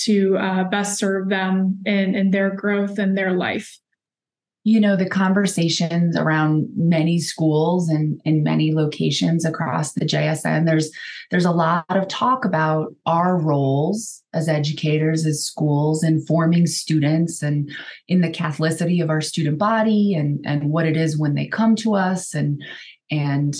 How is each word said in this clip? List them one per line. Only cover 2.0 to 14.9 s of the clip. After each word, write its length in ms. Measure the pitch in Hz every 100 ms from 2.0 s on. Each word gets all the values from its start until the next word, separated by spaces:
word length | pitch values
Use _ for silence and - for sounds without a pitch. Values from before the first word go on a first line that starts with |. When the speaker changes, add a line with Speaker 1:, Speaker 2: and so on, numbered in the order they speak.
| 190
Speaker 1:
in 160 | 190 196
their 220 | 196 196
growth 480 | 196 202 202 202 202
and 180 | 196 190
their 140 | 190
life? 480 | 185 117 147 - - _ _ _ _ _ _ _ _ 214
Speaker 2:
You 120 | 220
know, 160 | 208 190
the 120 | 185
conversations 1120 | 190 190 190 190 - 165 - 170 170 175 165
around 520 | 156 156 156 156 - -
many 440 | 165 165 160 170
schools 680 | 160 - 160 151 160 180 170
and 320 | 156 156 151 -
in 160 | 156
many 320 | 151 156 156
locations 720 | 156 151 - 160 143 175 165 160
across 480 | 156 160 160 151
the 120 | - 156
J 220 | 151 151
S 160 | 156
N, 220 | 160 156 165
there's, 240 | 160 156 - - - -
there's 160 | 180 175
a 60 |
lot 340 | 170 160 170 165
of 200 | 190 190
talk 380 | - 240 262 214
about 460 | 160 156 156 156 - -
our 320 | 165 180 180
roles 840 | 156 143 135 139 160 208 - - _
as 160 | 170 160
educators, 720 | 151 151 151 156